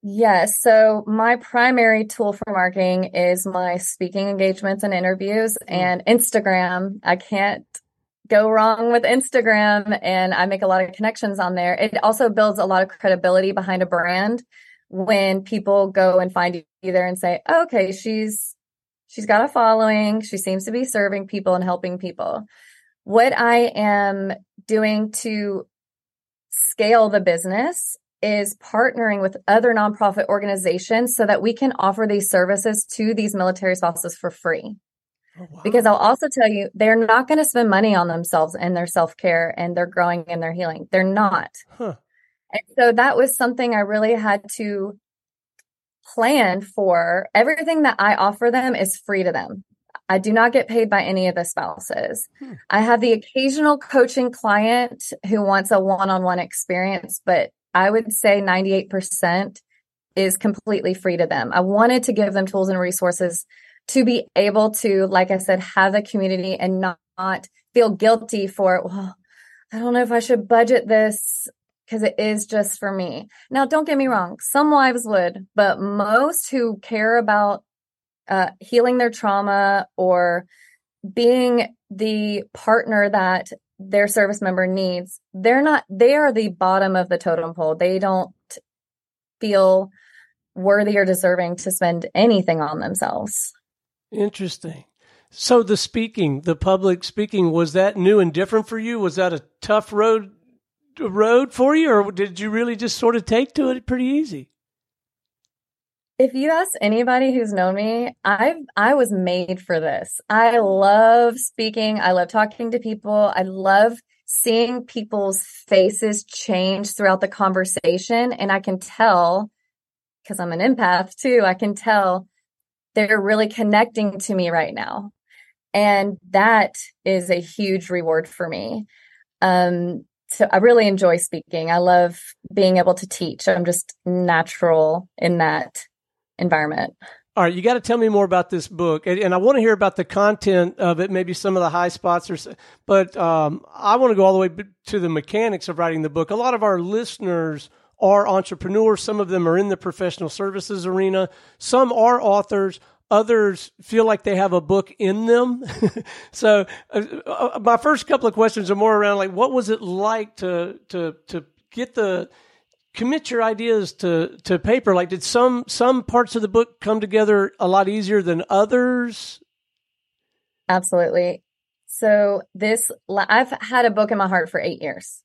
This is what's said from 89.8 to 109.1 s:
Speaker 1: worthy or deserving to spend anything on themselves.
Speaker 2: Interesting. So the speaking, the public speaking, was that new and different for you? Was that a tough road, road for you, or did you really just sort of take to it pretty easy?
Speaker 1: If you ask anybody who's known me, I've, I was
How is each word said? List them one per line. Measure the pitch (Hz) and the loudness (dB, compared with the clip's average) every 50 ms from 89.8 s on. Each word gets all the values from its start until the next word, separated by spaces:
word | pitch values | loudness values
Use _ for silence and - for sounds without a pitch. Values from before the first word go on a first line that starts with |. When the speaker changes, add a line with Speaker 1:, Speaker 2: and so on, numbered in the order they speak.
| 196 190 _ _ _ _ _ - _ _ _ _ _ _ _ | 0 -4 _ _ _ _ _ -20 _ _ _ _ _ _ _
Speaker 1:
worthy | 190 185 196 202 208 208 208 214 | -4 2 2 4 4 2 2 2
or | 202 196 | 2 2
deserving | 185 185 180 185 180 180 180 180 170 175 | 2 0 0 2 0 0 0 -2 -4 -6
to | 175 - 190 | -8 -6 -8
spend | 185 - 190 175 170 170 165 - _ | -4 -2 -2 -2 -2 -2 -6 -6 _
anything | - 208 240 220 190 180 175 165 160 | 2 4 4 4 2 2 0 -2 -2
on | 151 147 156 - | -2 -4 -6 -8
themselves. | - - 190 180 - - - - - 214 - - - - _ _ _ _ _ _ _ _ _ _ _ _ | -8 -6 -6 -4 -4 -4 -4 -6 -8 -8 -8 -8 -8 -8 _ _ _ _ _ _ _ _ _ _ _ _
Speaker 2:
Interesting. | 220 214 202 208 208 - 190 180 - - - 165 160 139 - _ _ _ _ _ _ _ _ _ | -6 -4 -4 -4 -4 -8 -10 -10 -10 -10 -14 -16 -16 -16 -20 _ _ _ _ _ _ _ _ _
So | _ - - - 247 240 | _ -10 -2 2 2 2
the | 226 180 214 | 4 2 -2
speaking, | 185 - - - 233 226 220 _ 226 185 147 139 135 | -2 -2 -6 -6 -6 -6 -6 _ -2 -2 -2 -2 -4
the | 151 165 165 | -4 -4 -4
public | 156 - 190 190 190 190 196 180 180 - | -2 0 0 0 2 2 0 -2 -2 -6
speaking, | - - - 208 214 - 196 180 170 | -12 -6 -6 -6 -4 0 0 0 2
was | 156 170 170 156 147 | 2 0 -2 0 0
that | 185 190 202 208 | 0 0 0 0
new | 202 180 185 214 208 | 2 2 4 4 4
and | 185 165 143 | 2 2 0
different | 160 196 190 220 220 214 | -2 -4 0 -2 -2 -2
for | - 233 220 | -2 -8 -8
you? | 220 233 240 | -6 -6 -4
Was | 226 202 180 139 | -4 -4 -4 -2
that | 180 185 180 170 | -2 -2 -2 -2
a | 147 - _ _ _ | -6 -10 _ _ _
tough | - - 214 214 208 - | -4 0 0 0 0 -2
road, | 214 208 214 226 220 220 202 196 _ _ _ _ _ _ _ _ _ _ _ _ _ | -2 0 2 2 2 0 -2 -8 _ _ _ _ _ _ _ _ _ _ _ _ _
road | - 320 214 185 208 214 220 233 247 277 262 - | -8 -8 -6 0 0 2 4 4 4 2 2 -2
for | - 254 269 302 | 0 2 2 4
you, | 320 320 311 | 2 2 4
or | 233 208 202 196 | 2 2 2 0
did | 196 180 202 202 180 175 | -2 -4 -4 -4 -4 -8
you | 202 214 | -8 -4
really | 214 226 233 240 233 | -2 -2 -2 -2 -4
just | 202 233 240 - | -4 -6 -6 -6
sort | - - 233 233 | 0 0 0 0
of | 233 185 | 0 -2
take | - 226 233 277 277 _ | 0 0 0 0 0 _
to | - 277 262 | -2 -2 -2
it | 254 254 _ | -2 -4 _
pretty | - 254 254 254 | -6 -4 -2 -2
easy? | 254 277 294 320 269 185 139 127 _ _ _ _ _ _ _ _ _ _ _ _ _ _ _ _ _ _ _ _ _ _ _ _ _ _ _ _ _ _ _ _ _ _ | -2 -2 -2 -4 -4 -8 -14 -14 _ _ _ _ _ _ _ _ _ _ _ _ _ _ _ _ _ _ _ _ _ _ _ _ _ _ _ _ _ _ _ _ _ _
Speaker 1:
If | _ 254 262 254 | _ -2 -2 -2
you | 262 269 302 | -4 -4 -2
ask | 320 330 370 381 - - | -2 -2 -4 -6 -8 -6
anybody | - 208 214 226 240 247 247 254 262 262 254 | -4 -2 -2 -2 -2 0 0 0 0 0 -2
who's | 254 226 214 | -2 -4 -4
known | 202 190 180 185 190 | -4 -2 -2 -2 -2
me, | 202 214 220 226 233 240 240 - _ _ | -2 -4 -4 -4 -4 -6 -8 -10 _ _
I've, | 196 202 196 226 285 330 330 285 - _ | -2 0 0 0 -2 -2 -4 -12 -10 _
I | 196 208 233 285 | 0 2 2 2
was | 285 254 196 | 2 2 0